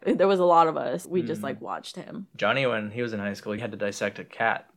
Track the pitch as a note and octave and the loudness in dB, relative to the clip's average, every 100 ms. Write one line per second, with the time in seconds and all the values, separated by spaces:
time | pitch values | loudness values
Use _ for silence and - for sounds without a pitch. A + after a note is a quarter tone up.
0 | F#3+ E3+ G3 F#3+ F3 E3+ E3 D#3 - F3+ | 0 4 4 6 6 8 6 4 -2 -4
1 | - F3+ - D#3+ C3+ - - E2 - F#3 | -4 -2 -2 -4 -6 -6 -8 -10 -10 -14
2 | - - - - G2+ C3 C3 A2 G#2+ A2+ | -12 -14 -14 -2 0 2 2 0 -4 -6
3 | A#2+ G#2+ G2+ G2 G#2+ G#2+ A#2 G#2 G2+ G2+ | -4 -4 -6 -6 -6 -6 -6 -4 -4 -2
4 | G2+ G2+ - - A2+ - - | -4 -4 -10 -2 0 0 -6